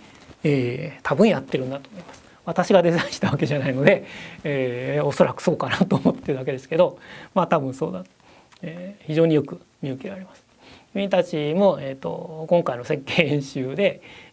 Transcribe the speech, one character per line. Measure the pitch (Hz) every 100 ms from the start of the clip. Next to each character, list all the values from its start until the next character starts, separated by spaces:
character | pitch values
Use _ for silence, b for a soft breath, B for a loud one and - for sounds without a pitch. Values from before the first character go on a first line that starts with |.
| B B B -
え | 160 139 120 123 151 -
ー、 |
多 | - 143
分 | 220
や | 143
っ |
て | 135 143
る | 127
ん |
だ | 139
と | -
思 | 190
い |
ま | -
す。 | - - - -
私 | 170 175
が | 190
デ | 170
ザ | 170
イ | -
ン |
し | -
た | -
わ | 139
け | 143
じ | 147
ゃ |
な | 135
い |
の | 131
で、 | 139 190 B B B B
え | 160 139 127 120 131 143
ー、 | 147
お |
そ | -
ら | 151
く | -
そ | -
う | 151
か | 131
な | - -
と | -
思 | -
っ | -
て | -
る | 131
だ | 131
け |
で | 131
す | -
け | 160
ど、 | 175 - B B B
ま | 190
あ、 | 170
多 | 165
分 | 135
そ | - 170
う |
だ。 | 185 185 _ b b b -
え | 170 175 180 202
ー、 | -
非 | 151
常 | 165
に | 151
よ |
く | - 175 _ _
見 | 143
受 | 135
け | 190
ら | 190
れ |
ま | 190 -
す。 | _ _ B B _
君 | 196 196
た | 190 175
ち | 160 147 165
も、 | 202 147
え | 135
ー | 135
と、 | - 165 175 156 160
今 | 175
回 | 165 123
の | 123
設 | 151 -
計 | -
演 | 147 147
習 | 139 143 131 147
で、 | 196 - B B B